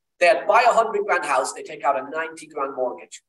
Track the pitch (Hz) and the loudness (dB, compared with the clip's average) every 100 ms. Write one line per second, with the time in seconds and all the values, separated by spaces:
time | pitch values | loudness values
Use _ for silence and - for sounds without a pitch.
0 | _ _ 175 156 - 220 233 220 - - | _ _ 4 4 4 4 6 4 2 -2
1 | - 180 143 131 135 - - 151 147 135 | -2 -2 0 -2 -2 -8 -14 -4 -2 -2
2 | 131 160 160 160 151 151 135 131 123 107 | -4 -8 -8 -12 -14 -8 -8 -4 -6 -6
3 | - - | -16 -20